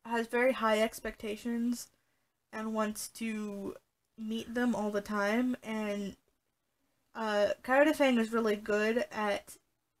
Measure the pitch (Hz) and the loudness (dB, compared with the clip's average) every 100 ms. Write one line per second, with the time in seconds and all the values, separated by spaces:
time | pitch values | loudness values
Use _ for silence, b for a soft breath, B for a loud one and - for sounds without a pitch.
0 | 233 233 226 240 254 247 226 214 226 - | -6 -4 -2 2 2 2 2 4 2 0
1 | 220 - 220 214 240 233 240 240 - _ | -10 -8 -8 -6 -4 -2 -2 -4 -8 _
2 | _ _ _ _ _ 220 220 220 214 214 | _ _ _ _ _ -8 -6 -2 -2 -4
3 | - - 226 214 208 202 196 - _ _ | -10 -8 -6 -6 -6 -8 -10 -12 _ _
4 | _ - 220 226 233 233 247 208 214 208 | _ -12 -8 -6 -6 -2 0 0 0 -2
5 | 202 208 202 226 254 247 - 220 208 202 | -2 0 2 2 0 -2 -6 -4 -4 -4
6 | 196 - _ _ _ _ _ _ _ _ | -6 -10 _ _ _ _ _ _ _ _
7 | _ 233 220 208 208 - - 269 302 294 | _ -6 0 2 2 0 2 6 6 6
8 | 269 240 220 233 226 208 214 208 214 233 | 4 4 2 2 2 0 0 0 2 0
9 | - 208 208 202 - - _ _ _ _ | -2 -2 -2 -2 -6 -20 _ _ _ _